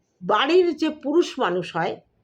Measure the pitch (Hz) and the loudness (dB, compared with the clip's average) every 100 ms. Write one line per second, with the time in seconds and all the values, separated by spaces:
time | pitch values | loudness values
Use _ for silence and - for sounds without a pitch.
0 | _ _ 185 214 277 359 349 - 311 302 | _ _ -2 0 4 4 4 0 -4 -4
1 | 269 330 - 269 190 180 170 165 165 - | -2 0 0 -2 -2 -2 -4 -4 -4 -6
2 | _ _ | _ _